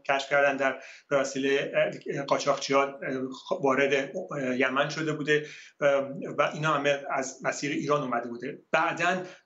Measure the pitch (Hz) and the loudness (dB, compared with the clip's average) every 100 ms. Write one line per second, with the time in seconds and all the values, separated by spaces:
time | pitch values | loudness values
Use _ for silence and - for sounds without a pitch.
0 | - 139 - 143 143 135 135 127 - - | -2 -2 2 4 4 4 0 -2 -10 -16
1 | - 139 131 135 139 139 - 151 151 - | -2 0 0 0 2 2 2 0 0 -2
2 | - 147 139 135 139 135 - 139 139 - | -6 -4 0 0 2 0 2 2 2 -2
3 | 156 131 131 - - - 139 131 139 139 | -6 -4 -6 -8 -6 0 2 4 4 2
4 | 135 185 - 147 127 127 131 135 151 160 | 0 -6 -8 -4 -2 0 2 2 0 -2
5 | 156 151 143 147 - - - - 143 139 | -4 -2 2 2 0 -14 -16 0 2 2
6 | 131 - - 139 151 151 156 143 143 139 | 0 -6 -6 0 0 0 0 2 2 0
7 | - 143 131 - 135 - 147 156 131 147 | -2 -4 -4 -4 -4 -2 -2 -2 0 0
8 | 127 120 120 117 135 - _ 160 165 151 | 0 -2 -4 -8 -10 -12 _ 0 0 0
9 | 175 185 185 - | 0 0 -4 -14